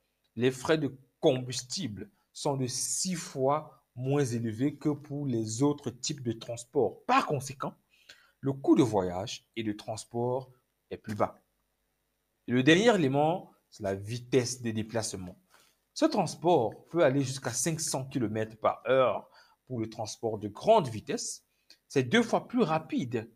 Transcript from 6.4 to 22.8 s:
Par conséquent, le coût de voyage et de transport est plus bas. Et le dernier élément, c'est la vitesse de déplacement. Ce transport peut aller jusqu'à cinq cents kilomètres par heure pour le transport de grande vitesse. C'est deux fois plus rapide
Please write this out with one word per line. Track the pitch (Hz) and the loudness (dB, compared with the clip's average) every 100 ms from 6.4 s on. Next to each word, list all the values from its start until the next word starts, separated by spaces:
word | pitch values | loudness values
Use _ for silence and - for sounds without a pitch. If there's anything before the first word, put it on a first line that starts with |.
| - 117 - 147 117 - - | -8 -12 -4 2 2 0 2
Par | 262 - | 2 2
conséquent, | 143 - - 147 - _ _ _ - _ _ | -4 -6 -8 -10 -10 _ _ _ -20 _ _
le | 135 | -4
coût | 135 - 240 | -2 4 6
de | |
voyage | 120 104 90 90 110 - _ 117 | 6 4 0 -2 -6 -10 _ -6
et | |
de | 107 | -6
transport | 104 - 107 - 117 123 131 131 _ _ _ - | -6 -8 -10 -8 -4 -2 -4 -6 _ _ _ -14
est | 90 | -12
plus | - 107 | -10 -4
bas. | 95 - _ _ _ _ _ _ _ _ _ _ - | -4 -4 _ _ _ _ _ _ _ _ _ _ -2
Et | |
le | 127 | 2
dernier | 135 170 233 | 6 6 6
élément, | 202 135 139 156 185 - _ _ | 6 4 4 2 0 -6 _ _
c'est | - | -8
la | 101 98 | -4 -4
vitesse | 104 120 - 131 120 - | -6 -10 2 2 2 -4
de | 117 | -4
déplacement. | 110 104 113 107 95 90 - _ _ _ _ _ | -4 -2 -4 -4 -8 -12 -16 _ _ _ _ _
Ce | - | 0
transport | 320 240 156 - 160 160 107 - - | 2 2 -2 0 4 4 2 -4 -6
peut | 170 | 2
aller | 147 139 | 4 4
jusqu'à | 135 - 127 | 0 -4 -6
cinq | 117 170 156 | -2 -2 -2
cents | - 143 135 | -4 -6 -4
kilomètres | 135 104 110 110 - | -2 -2 -2 -4 -2
par | 101 - 117 | -2 -2 2
heure | 131 120 98 - - _ _ - | 4 4 0 -8 -20 _ _ -10
pour | 123 | -6
le | 110 | -6
transport | - - - 113 107 | -6 -10 -6 -6 -4
de | 104 | -8
grande | - 285 330 135 | -4 4 4 4
vitesse. | 107 - 233 - - _ _ _ _ _ | -6 -6 -8 -8 -12 _ _ _ _ _
C'est | 139 | 0
deux | 123 226 | 4 2
fois | 233 185 - | 4 0 0
plus | 247 | 0
rapide | 165 156 | 2 0